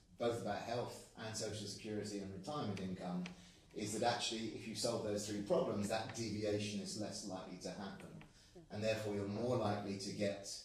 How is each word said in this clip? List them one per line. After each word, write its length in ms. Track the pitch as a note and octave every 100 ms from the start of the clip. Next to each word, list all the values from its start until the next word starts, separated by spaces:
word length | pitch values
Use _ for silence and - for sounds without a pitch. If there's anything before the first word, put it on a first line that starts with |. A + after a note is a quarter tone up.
| - -
both 220 | A#2 A#2
about 180 | G#2+ A2
health 440 | A2+ B2 - - - - A2+
and 100 | G#2+
social 300 | A2 G#2 G2+
security 540 | - A2 G#2 F#2+ G2+
and 100 | F#2+
retirement 480 | F#2+ D3 D3+ A2 G2
income, 420 | F#2+ F2+ F2+ F2+ F2+ - - - -
is 240 | - G#2+ A2
that 80 | A#2+
actually 380 | A#2 - A2+ G#2+
if 140 | F#2+ G#2+
you 80 | G#2
solve 300 | A#2+ G#2+ G#2
those 220 | G2+ G#2+
three 140 | G#2
problems, 460 | - F3 - G#2 G2+
that 260 | A2 -
deviation 680 | A#2 A2 G#2 G#2+ G#2 G2+ G2+
is 180 | F#2 A2
less 260 | G2 - G#2
likely 300 | F#2 F#2 F2+
to 120 | F#2+
happen. 420 | F2 G2 - - - - - - F3+ -
And 120 | G#2
therefore 320 | G#2+ A2 G#2+ G2+
you're 120 | G2+
more 280 | G#2 A#2+ A#2+
likely 420 | G#2 G2+ G2 G2
to 140 | G2+
get 420 | E2 G2+ - - -